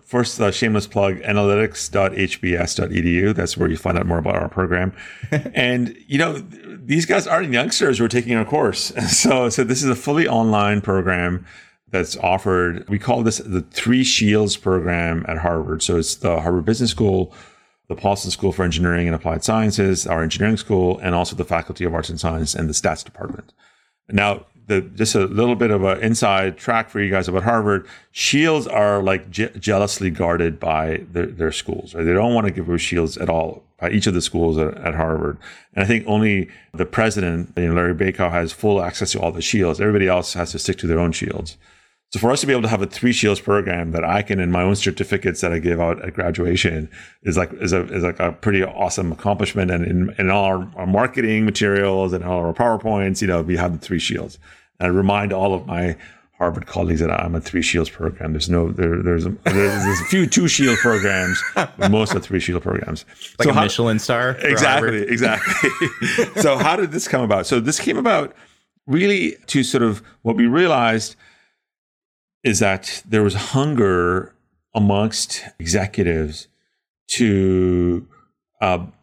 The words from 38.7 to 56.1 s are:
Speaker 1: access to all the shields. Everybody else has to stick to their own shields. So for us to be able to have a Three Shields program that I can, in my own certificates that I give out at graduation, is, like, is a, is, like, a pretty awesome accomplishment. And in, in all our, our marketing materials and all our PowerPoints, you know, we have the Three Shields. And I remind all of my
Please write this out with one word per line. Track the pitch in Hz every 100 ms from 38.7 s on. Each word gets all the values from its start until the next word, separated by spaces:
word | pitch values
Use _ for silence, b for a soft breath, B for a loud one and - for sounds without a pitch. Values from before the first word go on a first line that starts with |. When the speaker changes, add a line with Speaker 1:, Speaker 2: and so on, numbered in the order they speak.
| 101
Speaker 1:
access | 87 - 98
to | -
all | 85
the | 82
shields. | - 107 87 78
Everybody | 104 104 95
else | 90 90
has | 87 85
to | 78
stick | - 90
to | 82
their | 82
own | 85
shields. | 80 - - 78 - b b b b b
So | 104
for | 117
us | 143
to | 139
be |
able | 127
to | 110
have | 107
a | 98
Three | - 123
Shields | 117 107 98
program | - 101 92 87 82
that | 82
I | 82 101
can, | 101 95
in | 87
my | 90
own | 90
certificates | 101 98 - 92 98 90 82
that | 87
I | 85
give | 85 85
out | 85 82
at | 87
graduation, | 90 87 82 87 87 90 80 78 B B B
is, | 101 92
like, | 87
is | - 87
a, | 92
is, | 90 95
like, | 87 87
a | 87
pretty | 82 107 95
awesome | 92 90 92 - 87
accomplishment. | 78 101 101 98 101 90
And | 85 87
in, | 90 98 -
in | 95
all | 101
our, | 98 92 95
our | 92 92
marketing | 98 123 131 113 110
materials | 107 98 104 98 98 95 95
and | 90
all | 87 90
our | 85
PowerPoints, | 82 120 107 110 101 98 92
you | 98
know, | 85
we | 82 85
have | 90
the | 82
Three | - 85
Shields. | - - - - b b b -
And | 90
I |
remind | 92 98 101 101
all | 95 98
of | 92 -
my | 85 90 80 B